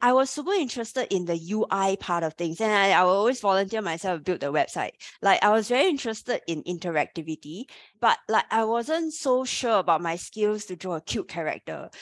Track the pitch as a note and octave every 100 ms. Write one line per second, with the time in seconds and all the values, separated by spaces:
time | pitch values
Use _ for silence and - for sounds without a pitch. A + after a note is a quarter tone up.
0 | B3 B3+ C4+ - D4 G4+ C4 B3+ A3+ B3+
1 | - F#3 F3 E3+ E3 G#3+ - G3 F#3+ G3
2 | - E3+ D#3+ - E3+ E3+ A3 G#3 G3 F3+
3 | F3+ G3 A3 B3+ G3+ F#3+ G3 A3 G3 E3
4 | G3 E3+ D3 F3 C#3+ D3 - E3+ A2+ -
5 | - - G3 F#3+ G#3 A3 G#3+ B3 F#4 C#4+
6 | A#3 A3 - A#3 - D#3+ - F3 F3+ D#3
7 | C#3+ - D#3+ D#3 D3 F3 C4+ - - _
8 | A#3 - - G#3+ - A3 A3 A#3 A#3 D#4+
9 | E4 D4+ C#4 B3+ C4 - B3 A3 - B3+
10 | F3 E3+ - G#3+ G#3 G#3+ G#3 F3 F#3 E3
11 | - A3+ - E3+ D#3 - - D#3+ - -